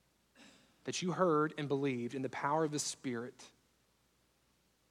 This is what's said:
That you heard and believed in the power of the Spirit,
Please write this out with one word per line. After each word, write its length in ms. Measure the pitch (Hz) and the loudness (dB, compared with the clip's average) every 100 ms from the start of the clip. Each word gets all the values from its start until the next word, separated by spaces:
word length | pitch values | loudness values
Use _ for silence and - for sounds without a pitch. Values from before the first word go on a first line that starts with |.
| _ _ _ - - - - _ | _ _ _ -20 -20 -20 -20 _
That 180 | - 123 | -6 -2
you 100 | 180 | -2
heard 400 | 160 185 151 151 156 | 2 4 6 4 0
and 100 | 143 | -2
believed 460 | 139 143 127 117 | 0 0 0 -2
in 80 | 135 | -4
the 80 | 131 | -4
power 340 | - 143 151 | -2 0 2
of 80 | 160 | 2
the 60 | 147 | -2
Spirit, 680 | - - 139 120 123 - - - _ _ _ _ _ _ _ _ _ _ _ _ _ | -6 -6 -6 -6 -8 -12 -20 -20 _ _ _ _ _ _ _ _ _ _ _ _ _